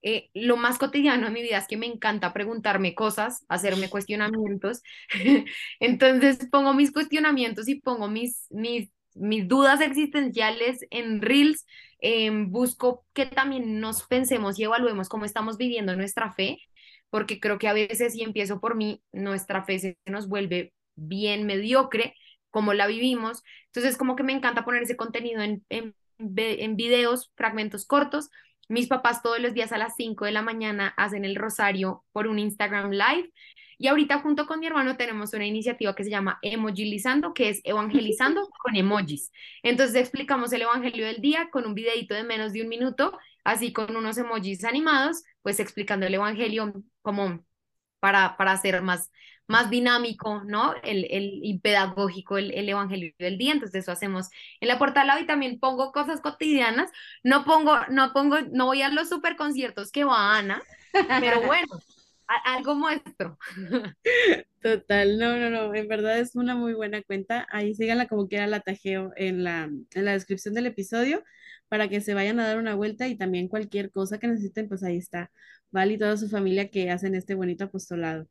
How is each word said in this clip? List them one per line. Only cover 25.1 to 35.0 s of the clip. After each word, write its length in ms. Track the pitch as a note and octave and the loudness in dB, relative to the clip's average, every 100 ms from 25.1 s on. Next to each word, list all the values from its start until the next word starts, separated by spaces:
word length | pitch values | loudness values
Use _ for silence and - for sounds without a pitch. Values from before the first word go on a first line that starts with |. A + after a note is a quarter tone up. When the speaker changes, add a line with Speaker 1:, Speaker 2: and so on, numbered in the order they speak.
| A#3 A#3+ A3+ | -6 -6 -4
Speaker 1:
en, 240 | G#3 G3+ _ | -2 -4 _
en 260 | A3+ A3+ _ _ _ | -10 -10 _ _ _
ve-, 460 | A3 F#3+ A3+ G#3 | -6 -2 -2 -2
en 120 | A3 G#3 | -4 -2
videos, 560 | A#3 A#3+ A#3+ B3 - _ | 4 4 4 2 -4 _
fragmentos 500 | A3+ A3 G#3+ G#3 - | -2 -2 -6 -6 2
cortos. 440 | C#4+ C#4+ D4 D4 - _ _ _ | 2 4 -2 -6 -18 _ _ _
Mis 180 | A3+ B3 | -2 0
papás 340 | B3+ B3 A#3 | 2 2 0
todos 180 | A#3 A#3 | -2 0
los 140 | A#3+ | 0
días 180 | A#3 A3+ | -2 -2
a 60 | A3 | -2
las 180 | A3 - | -4 -4
cinco 300 | A3+ G#3+ G#3 | -8 -4 -2
de 60 | |
la 100 | G#3+ | 0
mañana 520 | A3 A3+ A3 G#3 G3 - | -2 -4 -4 -2 -2 0
hacen 280 | G3+ G3+ G3 | -2 -2 -4
el 100 | G3+ | -4
rosario 680 | A3 G3+ G3+ F#3+ F#3+ F#3+ _ | -6 0 0 2 -2 -4 _
por 140 | G#3 G#3+ | -4 -2
un 120 | G#3 | 0
Instagram 520 | G#3 G#3 G#3 G3+ G3+ | -2 -2 -2 -2 -2
Live. 400 | G3 A3 D#4+ F4 _ - - - _ | 2 2 2 -4 _ -20 -20 -20 _
Y 100 | C4 | 2
ahorita 320 | D4+ D4 C#4+ | 4 4 2
junto 260 | D4 D4 D4 | 2 0 0
con 140 | D#4+ | -4
mi 80 | D#4+ | -2
hermano 280 | D#4 C4 | 0 0
tenemos 380 | B3+ | -2